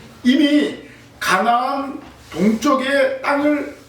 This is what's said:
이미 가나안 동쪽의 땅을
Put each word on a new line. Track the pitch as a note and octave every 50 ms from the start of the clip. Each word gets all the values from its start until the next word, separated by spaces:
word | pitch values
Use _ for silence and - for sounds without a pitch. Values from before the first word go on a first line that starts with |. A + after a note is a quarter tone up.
| - - - - -
이미 | B3 C4 D#4 D4+ C#4+ D4 C#4+ - - - - - - - - - - - -
가나안 | - - - G3+ G#3+ A#3+ A#3+ A#3+ B3+ C4+ C#4 C#4 C#4 - - - - - - - - -
동쪽의 | - D#3 F#3 A3 A#3 - - D4 C#4 B3+ B3+ C4 C#4+ C#4 C4 B3+ - - -
땅을 | C#4 C#4+ C#4+ D4 D4 D4 D4 D4 - - - -